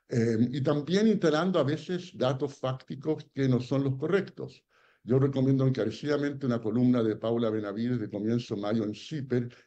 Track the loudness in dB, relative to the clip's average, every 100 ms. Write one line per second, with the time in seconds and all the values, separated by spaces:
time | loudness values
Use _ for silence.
0 | _ 0 2 2 2 2 0 0 0 2
1 | 4 4 2 2 2 2 2 -2 -4 -8
2 | -8 -2 -2 0 -4 -4 -6 -6 -10 -8
3 | -4 -6 -6 -2 2 2 0 -2 0 -2
4 | 0 0 -2 -8 -14 -14 _ _ _ _
5 | 0 2 4 2 2 4 2 2 -2 -2
6 | -2 0 -2 -2 -2 -2 0 2 4 4
7 | 2 0 0 0 0 0 -4 -4 -2 -2
8 | -4 -4 -2 -2 -2 -4 -2 0 -2 -6
9 | -10 -10 -4 -2 -4 -10